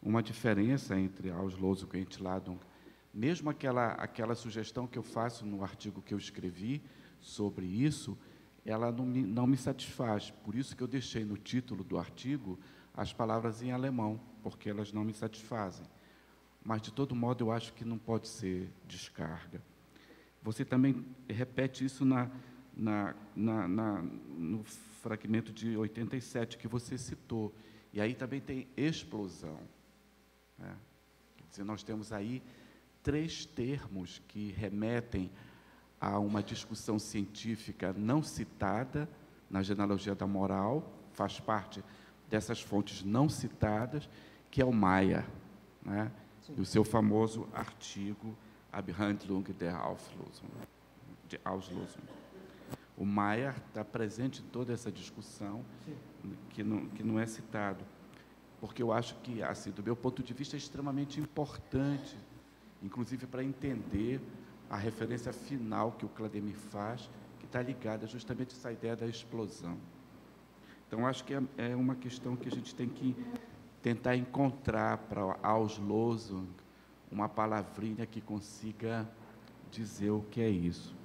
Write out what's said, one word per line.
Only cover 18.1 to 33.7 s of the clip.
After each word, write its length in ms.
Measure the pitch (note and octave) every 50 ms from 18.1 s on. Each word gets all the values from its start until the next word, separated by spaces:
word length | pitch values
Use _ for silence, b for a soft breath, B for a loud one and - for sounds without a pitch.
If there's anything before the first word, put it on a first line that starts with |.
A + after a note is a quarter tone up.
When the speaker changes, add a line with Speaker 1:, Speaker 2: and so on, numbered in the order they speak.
| A2+ A2 G#2+ -
Speaker 1:
ser 420 | - - G#2+ F#2+ F#2 F2+ F#2 F#2 - - -
descarga. 800 | - - F2+ - - - - - D#2+ E2 E2 E2 F2 - - - - - - - B B B B B B B B B B B
Você 220 | - A2 G#2+ - -
também 420 | - - B2+ C3 C#3 C#3 - - - - - - -
repete 560 | A2 A2 B2+ B2+ - - C3 C3+ C3 - C3
isso 220 | C3+ C3 - C#3
na, 240 | C3 C3 B2+ B2 B2 B B B B B B B B -
na, 380 | - G#2+ A2 G#2+ G#2 G2+ F#2+ - - - - -
na, 320 | - G#2 A2+ A2 A2 F#2+ F2+
na, 340 | F2+ G#2+ A2+ A2 G2+ F#2
no 640 | E2 - A1 A1 - A#1+ C#2 D#2+ E2+ D#2+ G2 A2 G#2+ - - - - - - -
fragmento 500 | - A#2 A2 G#2+ - G2+ A2 A2 A2 A2
de 240 | G#2+ G#2 G#2+ A2+ A2+
oitenta 400 | G#2+ A2 G#2 G#2+ - A#2 G#2 G#2
e 60 | C3
sete 360 | A#2 - - B2 A#2 A2+ - -
que 100 | - A#2
você 300 | A2 B2 A#2+ - B2+ B2+
citou. 560 | C3+ - - - - - A#2+ A2+ G#2+ G#2 B B B B B B B B
E 80 | - G2+
aí 160 | G#2 A2 B2
também 240 | A#2+ C3 B2 B2+ C#3
tem 280 | A#2 - C#3+ C3 B2 - - -
explosão, 840 | B2+ D#3 E3+ E3 - - - G#2+ G#2 F#2 E2+ - - D#2+ D#2 C#2 - - - - - - - - - - - - - - - - - _ - -
né? 180 | F#2+ F#2+ F#2+ G2 - - - - - - - - - - - -
Quer 80 | - -
dizer, 140 | - - G2
nós 180 | G2+ G#2+ G2+ -
temos 300 | - A2+ G#2+ G#2 G2+ A2+
aí 280 | G#2 G2 A2 B2 B2+ B B B B B B B B B B B - -
três 420 | - C#3 D3+ D#3 E3 E3 - -
termos 760 | - - - A#2+ B2